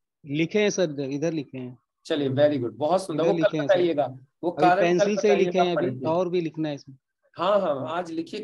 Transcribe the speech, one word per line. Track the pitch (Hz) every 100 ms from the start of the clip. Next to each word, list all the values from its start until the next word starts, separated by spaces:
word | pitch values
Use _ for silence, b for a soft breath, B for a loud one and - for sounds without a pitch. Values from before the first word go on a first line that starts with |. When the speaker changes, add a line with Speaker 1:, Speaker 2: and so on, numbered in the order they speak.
| _ _
Speaker 1:
लिखे | 147 147 165 208
हैं | 208
सर, | 190
इधर, | 175 143 135
इधर | 143 160
लिखे | 160 131 131
हैं। | 127 131 _ _ -
Speaker 2:
चलिए, | 156 139
very | 127 147 147
good, | 120 107
बहुत | 151 185 190
सुंदर। | 151
Speaker 1:
इधर | 165
Speaker 2:
वो |
कल | 170
Speaker 1:
लिखे | 156 156
हैं |
सर। | 143
Speaker 2:
बताइएगा, | 185 175 147 131 127 - _
वो | 170
Speaker 1:
अभी | 170
Speaker 2:
कारण | 180 185
कल |
Speaker 1:
पेंसिल | 175 175 202 208
से | 208
ही | 202
Speaker 2:
बताइएगा, |
Speaker 1:
लिखे | 185 180
हैं | 175
अभी, | 170
Speaker 2:
पढ़ेंगे। | 135 127 147
Speaker 1:
और | 170 185
भी | 180
लिखना | 160 160 156
है | 143
इसमें। | - 135 _ _ _ -
Speaker 2:
हाँ, | 175 202
हाँ, | 185 139 156
आज | 165 165
लिखिए, | 165 165 143